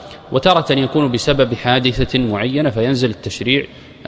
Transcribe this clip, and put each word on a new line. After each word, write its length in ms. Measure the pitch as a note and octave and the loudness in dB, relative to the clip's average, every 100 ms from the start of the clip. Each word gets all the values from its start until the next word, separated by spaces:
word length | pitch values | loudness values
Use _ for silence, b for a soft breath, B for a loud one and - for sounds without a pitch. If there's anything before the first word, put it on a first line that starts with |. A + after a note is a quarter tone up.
| B B - | B B -4
وتارة 400 | B2+ F#3 E3+ C#3+ | 0 2 2 2
يكون 400 | C#3 C3 D#3 C#3+ | 0 2 0 0
بسبب 420 | A#2+ - C#3 B2 | 0 0 2 2
حادثة 640 | A#2 B2 C3 B2+ A2 B2 B2+ | 0 0 2 2 0 0 0
معينة 520 | A#2+ G#2 A#2+ C#3 D3+ | 0 -2 -2 0 0
فينزل 400 | A2 A#2 C3 B2 | 0 0 0 0
التشريع 560 | G#2 G#2+ - A2+ C#3 - B B B | -2 -8 -6 0 0 -2 B B B